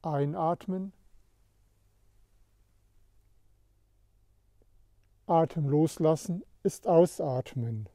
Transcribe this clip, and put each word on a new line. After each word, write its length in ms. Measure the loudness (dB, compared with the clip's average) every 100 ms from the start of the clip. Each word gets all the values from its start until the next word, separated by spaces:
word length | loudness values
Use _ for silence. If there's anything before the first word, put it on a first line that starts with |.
Einatmen. 880 | -4 -2 -2 -2 -2 -2 -6 -8 -8 _ _ -20 _ _ _ _ _ _ _ _ _ _ _ _ _ _ _ _ _ _ _ _ _ _ _ _ _ _ _ _ _ _ _ _ _ _ _ _ _ _ _ _ 0
Atem 420 | 2 2 0 0
loslassen 760 | 2 2 2 0 0 -2 -8 -8 _
ist 240 | -6 -4 4
Ausatmen. 1000 | 6 6 2 -4 -4 -4 -6 -6 -6 -10